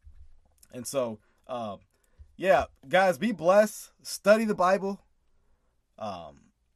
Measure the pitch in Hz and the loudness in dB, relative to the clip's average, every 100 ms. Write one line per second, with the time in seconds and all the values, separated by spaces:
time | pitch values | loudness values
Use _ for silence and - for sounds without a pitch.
0 | - - - - _ _ _ 127 117 139 | -20 -20 -20 -20 _ _ _ -16 -6 -4
1 | 120 110 _ _ - 123 110 95 _ _ | -4 -6 _ _ -12 -10 -8 -12 _ _
2 | _ _ - - 180 165 123 _ 135 175 | _ _ -20 -6 2 2 2 _ -2 2
3 | 190 143 214 185 165 202 214 - - _ | 2 0 -4 -2 4 4 4 -2 -20 _
4 | - - 196 220 226 180 180 196 196 202 | -16 -4 4 4 2 0 2 2 -2 -10
5 | _ _ _ _ _ _ _ _ _ - | _ _ _ _ _ _ _ _ _ -14
6 | 107 90 80 71 _ _ _ | -12 -12 -14 -20 _ _ _